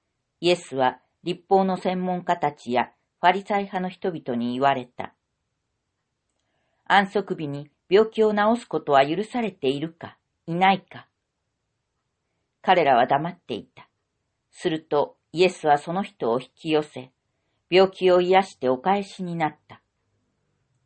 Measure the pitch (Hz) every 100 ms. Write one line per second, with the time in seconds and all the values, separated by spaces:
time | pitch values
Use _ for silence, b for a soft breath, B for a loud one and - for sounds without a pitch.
0 | _ _ _ - 165 175 - 135 127 -
1 | _ _ 160 180 - 196 190 185 185 180
2 | 185 180 175 175 147 147 - 120 117 _
3 | _ - 175 185 196 202 196 196 185 190
4 | 196 165 - 120 120 123 139 131 127 -
5 | 95 _ _ _ _ _ _ _ _ _
6 | _ _ _ _ _ _ _ _ - 190
7 | 196 208 196 180 151 143 147 _ - 190
8 | 220 220 214 208 208 233 - 160 - 143
9 | 147 170 214 247 220 - 135 143 165 -
10 | - - _ _ - 170 190 185 - 120
11 | - _ _ _ _ _ _ _ _ _
12 | _ _ _ _ _ _ - 180 143 123
13 | 127 143 165 180 - 110 - - - _
14 | _ _ _ _ _ - 180 156 - 147
15 | - _ _ 160 180 185 156 147 - 175
16 | 202 - 123 123 131 _ 165 151 151 -
17 | 131 _ _ _ _ _ - 175 190 -
18 | 185 180 180 185 196 - 127 131 180 202
19 | 196 - 180 170 151 - _ - _ _
20 | _ _ _ _ _ _ _ _